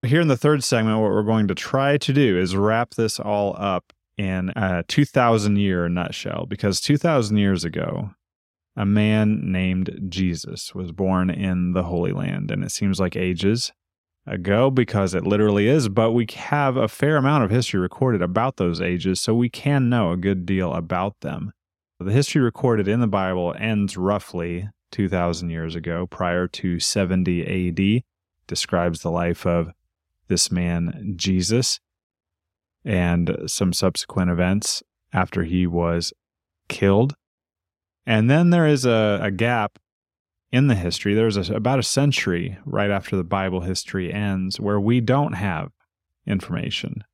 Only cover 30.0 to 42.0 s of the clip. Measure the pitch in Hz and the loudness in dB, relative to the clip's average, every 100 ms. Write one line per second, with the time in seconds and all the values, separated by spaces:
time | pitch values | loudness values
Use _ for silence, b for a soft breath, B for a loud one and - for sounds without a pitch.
30 | _ _ _ 90 - 90 87 85 85 - | _ _ _ -2 0 -2 -2 -2 -4 -6
31 | 101 90 95 92 90 117 131 - _ _ | -10 -6 0 0 2 0 0 -4 _ _
32 | _ _ _ _ _ _ _ _ - 98 | _ _ _ _ _ _ _ _ -2 0
33 | 87 87 85 - - - 95 87 92 - | 2 2 0 -4 -6 -2 0 2 -2 -2
34 | - - 90 87 90 98 - - - _ | -6 -2 0 2 2 0 -2 -6 -10 _
35 | _ 98 90 92 82 90 90 85 85 85 | _ -4 -2 -2 -2 0 0 0 0 -2
36 | 85 - _ _ _ _ _ - 98 98 | -4 -10 _ _ _ _ _ 0 4 4
37 | 131 143 _ _ _ _ _ _ _ _ | 2 -2 _ _ _ _ _ _ _ _
38 | - 110 113 143 175 175 160 143 127 113 | 0 2 4 4 6 4 4 2 4 2
39 | 107 101 104 98 113 120 104 _ _ _ | 2 0 -2 -2 0 0 -2 _ _ _
40 | _ _ _ _ _ 123 143 107 87 - | _ _ _ _ _ 2 4 2 0 -4
41 | 101 104 113 101 87 107 110 135 117 - | 0 2 2 0 -2 -2 0 0 0 2